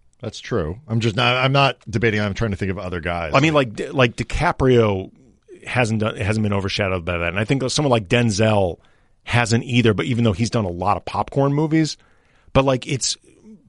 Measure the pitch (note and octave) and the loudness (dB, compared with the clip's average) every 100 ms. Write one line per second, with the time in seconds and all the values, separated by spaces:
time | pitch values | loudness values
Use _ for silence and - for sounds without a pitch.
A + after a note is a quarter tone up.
0 | _ _ A2 - - A#2 D#2 G#2 - A2+ | _ _ -14 -12 -6 -4 -4 -8 -4 -2
1 | A2+ G2 A#2+ B2+ C3 C#3 C3+ - - G#2 | 0 0 0 2 2 2 2 0 -6 0
2 | A2+ G#2 G#2 F#2+ A2+ G2 G2 F#2+ F#2 F2 | 0 0 -2 -2 -2 -2 -4 -4 -6 -6
3 | E2 E2+ D#2+ C3+ D#3 D3 B2+ G2+ C#3 D3 | -4 -4 0 2 2 2 0 -4 -6 0
4 | B2 - A#2+ - E3+ - C3+ A#2+ A2 F#2+ | 0 0 -6 -2 -2 2 4 6 4 0
5 | F#2 - _ _ _ - - B2 A2+ A2 | -4 -14 _ _ _ -20 -6 -2 0 0
6 | G#2+ - G#2 A2 G#2+ G2+ F#2+ - G2+ F#2 | -2 -2 -2 0 0 -2 -2 -2 -2 -2
7 | E2+ E2+ E2+ F#2 A2 C3+ B2+ - D3 A#2 | -4 -2 -2 -2 -2 -2 -2 -2 2 0
8 | F#2 A#2+ A#2+ G2 A2 G#2 F#2 - _ _ | 2 2 2 2 2 4 2 -2 _ _
9 | _ _ - A#2+ A#2 A#2 - A#2+ A#2 G2+ | _ _ -2 0 2 0 2 2 4 2
10 | E2 A#2 A#2 F#2 A2+ A#2+ F#2+ F2 F#2 F#2 | 0 2 2 2 -2 -2 -4 -2 -2 -2
11 | - G2 - C#3+ C#3 C#3+ D#3 D#3+ D3+ - | -2 -4 -2 0 0 0 2 2 0 -4
12 | _ _ _ _ _ C#3 C3+ C3 - B2 | _ _ _ _ _ 2 2 0 -2 -4
13 | - - _ _ G#3+ G#3+ | -4 -6 _ _ -20 -20